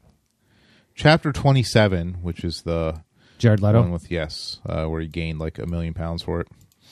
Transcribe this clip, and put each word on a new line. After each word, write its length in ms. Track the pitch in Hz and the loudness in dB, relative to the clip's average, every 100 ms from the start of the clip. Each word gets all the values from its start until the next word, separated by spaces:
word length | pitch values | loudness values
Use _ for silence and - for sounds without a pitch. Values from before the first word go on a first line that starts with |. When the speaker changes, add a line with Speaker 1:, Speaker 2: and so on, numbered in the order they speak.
| _ _ _ _ _ _ _ _ _ - | _ _ _ _ _ _ _ _ _ 0
Speaker 1:
Chapter 360 | 147 160 156 | 4 4 2
twenty-seven, 880 | 135 139 135 117 117 107 92 85 90 | 0 4 4 4 4 4 2 -4 -6
which 220 | 87 82 90 | -8 -6 -6
is 160 | 80 | -6
the 400 | - 82 80 80 - _ _ - | -4 -2 -2 -4 -12 _ _ 0
Speaker 2:
Jared 240 | 117 107 | 4 4
Leto? 200 | 104 110 | 4 4
Speaker 1:
one 100 | 87 | 4
with, 180 | 85 - | 0 -4
yes, 500 | 85 76 - - - - | -6 -6 -8 -14 -12 -6
uh, 200 | 82 80 | -4 -4
where 160 | 80 | -4
he 60 | 82 | -6
gained, 320 | 80 82 78 | -6 -6 -4
like, 200 | 80 - | -6 -6
a 60 | 82 | -6
million 280 | 87 82 | -4 -4
pounds 300 | 82 82 85 | -6 -6 -6
for 160 | - 85 | -6 -6
it. 80 | 82 _ _ _ _ | -6 _ _ _ _